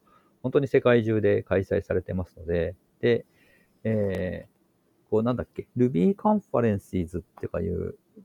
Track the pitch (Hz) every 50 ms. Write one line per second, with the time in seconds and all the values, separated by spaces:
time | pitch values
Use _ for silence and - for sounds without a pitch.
0 | _ _ _ _ _ _ _ _ - 131 - 147 143 - - 135 - 127 120 120
1 | 107 110 110 107 98 101 101 - - - 92 95 95 - 95 92 - - 92 92
2 | - - 92 92 90 - _ - 85 85 85 87 82 87 90 - _ _ _ _
3 | - 120 117 107 - _ _ _ _ _ _ _ _ _ _ _ - 110 110 107
4 | 101 98 92 92 90 90 87 85 85 - _ _ _ _ _ _ _ _ _ _
5 | _ _ 110 110 110 123 127 117 - - _ - - - _ 120 123 123 143 165
6 | 185 196 202 - - 214 214 208 - _ - 127 117 113 101 95 - - - 92
7 | 85 80 - 85 - _ _ - - - - 85 87 90 85 87 87 90 - -
8 | _ _ _ -